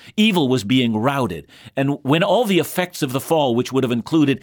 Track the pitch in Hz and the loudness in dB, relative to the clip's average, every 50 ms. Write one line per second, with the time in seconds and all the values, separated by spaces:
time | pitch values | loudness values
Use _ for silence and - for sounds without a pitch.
0 | - - - 208 214 220 190 180 143 123 131 127 101 101 127 131 123 117 110 107 | -20 -6 0 2 2 4 4 2 2 2 2 0 0 2 2 2 2 2 0 0
1 | 110 139 139 139 123 92 87 76 - _ - - - - - 135 135 139 143 - | 0 0 0 0 -2 -4 -4 -8 -12 _ -20 -20 -20 -10 -4 -4 -2 -2 -2 -2
2 | - 131 147 165 190 - 180 226 254 202 190 160 147 - - 180 180 175 - - | 0 0 0 2 2 2 2 0 0 0 0 0 0 -2 -4 -6 -6 -6 -6 -6
3 | 156 131 123 139 - - 165 156 143 127 117 120 123 - 127 131 127 113 123 117 | -6 -4 -4 -4 -2 0 0 0 2 0 0 0 -2 -2 -2 -2 -2 0 -2 -4
4 | - - 156 160 143 139 131 - | -4 0 0 2 2 2 0 -2